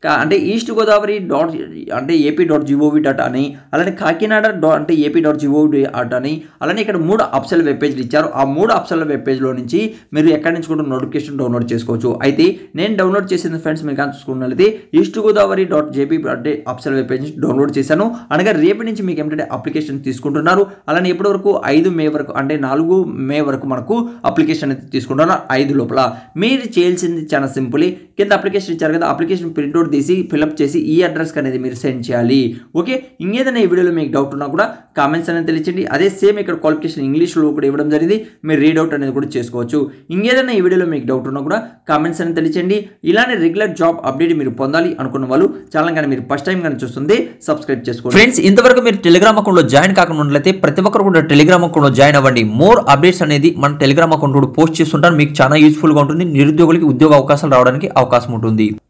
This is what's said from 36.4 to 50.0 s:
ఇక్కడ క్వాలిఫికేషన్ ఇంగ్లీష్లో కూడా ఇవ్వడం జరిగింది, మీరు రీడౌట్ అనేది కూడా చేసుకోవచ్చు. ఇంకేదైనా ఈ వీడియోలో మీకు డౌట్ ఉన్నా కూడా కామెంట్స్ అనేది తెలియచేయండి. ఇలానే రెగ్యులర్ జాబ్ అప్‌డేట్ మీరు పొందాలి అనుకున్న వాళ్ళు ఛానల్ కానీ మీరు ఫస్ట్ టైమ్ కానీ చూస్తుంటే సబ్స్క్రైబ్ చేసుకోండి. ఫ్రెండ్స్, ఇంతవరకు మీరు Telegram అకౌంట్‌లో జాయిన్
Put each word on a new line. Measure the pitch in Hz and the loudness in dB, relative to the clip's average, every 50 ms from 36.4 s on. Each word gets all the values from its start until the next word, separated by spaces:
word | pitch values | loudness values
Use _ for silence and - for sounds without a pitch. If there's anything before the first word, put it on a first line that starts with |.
| 196 | -2
ఇక్కడ | - 170 165 - | -4 -6 -2 0
క్వాలిఫికేషన్ | 156 156 156 156 160 156 - 139 135 | 0 0 0 -2 -8 -6 -4 -4 -2
ఇంగ్లీష్లో | 139 156 170 175 - 165 156 151 139 | 0 0 0 0 0 0 0 0 0
కూడా | 151 143 139 | 0 0 0
ఇవ్వడం | 139 143 147 151 151 | 0 0 -2 0 0
జరిగింది, | 147 160 170 208 220 220 - - _ - 151 | 0 2 2 0 -2 -2 -8 -18 _ -4 -2
మీరు | 156 143 139 | 0 2 2
రీడౌట్ | 151 160 160 160 160 151 | 2 2 2 0 0 -2
అనేది | 143 143 135 127 | -4 -4 -2 -2
కూడా | 139 139 - - | -4 -4 -4 -4
చేసుకోవచ్చు. | 131 120 120 - 123 120 120 - 147 139 139 - - - _ 165 | -6 -6 -6 -6 -6 -6 -2 -2 -2 -2 -2 -6 -16 -14 _ -4
ఇంకేదైనా | 185 208 233 254 262 262 254 247 208 | -2 0 2 2 2 0 0 0 0
ఈ | 180 | 2
వీడియోలో | 180 165 180 180 165 160 | 2 2 2 0 0 -2
మీకు | 143 120 120 | -4 -4 -2
డౌట్ | 131 131 120 139 131 | -4 -4 -4 -6 -8
ఉన్నా | 139 139 151 | -6 -6 -4
కూడా | 180 220 233 - - _ _ - | -4 -4 -6 -8 -18 _ _ -2
కామెంట్స్ | 160 151 156 170 160 165 185 | -2 0 0 -2 -4 -4 -4
అనేది | 165 165 170 | -4 -2 -2
తెలియచేయండి. | 160 160 151 185 170 180 196 208 202 - - _ - 156 175 | -2 -2 -2 -2 -2 0 -2 -2 -4 -8 -18 _ -2 0 2
ఇలానే | 214 247 247 247 208 165 | 2 2 0 0 0 0
రెగ్యులర్ | 165 165 196 214 208 160 131 | 0 0 0 -2 -4 -2 0
జాబ్ | 165 165 165 165 - 127 | 0 0 0 0 -4 -6
అప్‌డేట్ | 135 139 165 165 165 156 143 | -4 -2 0 0 0 0 -2
మీరు | 131 113 - | -4 -4 -4
పొందాలి | 139 131 147 165 170 180 - - 135 | -4 -2 0 0 0 0 -2 -4 -8
అనుకున్న | 131 123 135 135 127 131 | -6 -4 -6 -4 -2 0
వాళ్ళు | 139 - - - - - - - | 2 2 0 -2 -4 -16 -6 -4
ఛానల్ | 156 156 170 165 160 | -2 -2 0 0 -2
కానీ | 151 139 135 | -2 -2 -2
మీరు | 127 123 - 147 | -4 -4 -4 -6
ఫస్ట్ | 143 143 185 | -4 -2 -4
టైమ్ | 190 185 170 | -4 -2 -2
కానీ | 160 143 117 - | -4 -4 -4 -8
చూస్తుంటే | 120 117 131 139 156 208 247 - - - - - - | -8 -8 -8 0 0 0 0 0 -4 -8 -14 -6 -4
సబ్స్క్రైబ్ | 151 151 - - 135 123 117 120 | -4 -4 -2 -4 -4 -4 -4 -6
చేసుకోండి. | 117 117 - 123 120 | -8 -6 -6 0 4
ఫ్రెండ్స్, | 180 220 247 247 - 175 190 | 4 4 4 2 2 4 4
ఇంతవరకు | 196 220 233 254 254 247 226 233 | 4 6 6 6 6 6 4 2
మీరు | 214 190 - | 0 2 4
Telegram | 175 170 180 190 220 220 214 208 | 4 6 6 6 6 4 4 2
అకౌంట్‌లో | 214 185 180 151 113 120 | 4 4 4 4 6 4
జాయిన్ | 139 156 190 196 190 | 4 4 4 4 2